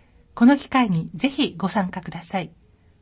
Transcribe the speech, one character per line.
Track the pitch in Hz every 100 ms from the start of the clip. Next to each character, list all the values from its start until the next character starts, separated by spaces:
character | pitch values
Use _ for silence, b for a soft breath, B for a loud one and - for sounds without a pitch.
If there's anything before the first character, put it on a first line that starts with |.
| b b b -
こ | 233
の | 277
機 | -
会 | 262 233
に | 165 165
ぜ | 160 277
ひ | - 226 170
ご | 190
参 | 220 185
加 | 185
く | 180
だ | 170
さ | - 196
い。 | 165 _ _ _ _ -